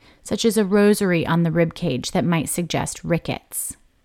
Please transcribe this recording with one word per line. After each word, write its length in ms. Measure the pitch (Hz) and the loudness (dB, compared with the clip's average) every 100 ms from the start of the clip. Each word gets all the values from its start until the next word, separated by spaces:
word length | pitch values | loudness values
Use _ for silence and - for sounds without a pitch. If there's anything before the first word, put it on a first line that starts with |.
| _ _ | _ _
such 220 | - 208 | -8 0
as 120 | 226 214 | 0 2
a 80 | |
rosary 640 | 190 202 208 208 196 170 - | 2 4 4 4 2 0 2
on 160 | 170 | 2
the 100 | 170 | 2
rib 220 | 165 165 | 2 0
cage 380 | - 165 123 - | 0 -4 -4 -2
that 120 | 190 | -2
might 240 | 170 165 - | 0 0 -2
suggest 560 | - 170 139 147 - | -4 -4 -4 -4 -8
rickets. 720 | 160 165 - - _ - - - _ _ | -4 -2 -2 -10 _ -10 -10 -12 _ _